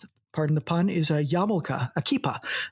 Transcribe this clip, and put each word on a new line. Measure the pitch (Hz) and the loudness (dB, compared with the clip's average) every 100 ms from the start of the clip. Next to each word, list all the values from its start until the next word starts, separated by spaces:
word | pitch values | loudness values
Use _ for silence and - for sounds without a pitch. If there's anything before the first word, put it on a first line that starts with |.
| - _ _ | -20 _ _
pardon | - 151 151 | -2 0 0
the | |
pun, | - 170 190 | 2 2 2
is | 175 156 | 2 2
a | 151 | 2
yarmulke, | 143 175 208 190 - 131 127 160 | 2 2 2 0 -2 -4 -2 -2
a | |
kippah, | - 277 135 - - - - | -2 0 0 -4 -6 -6 -6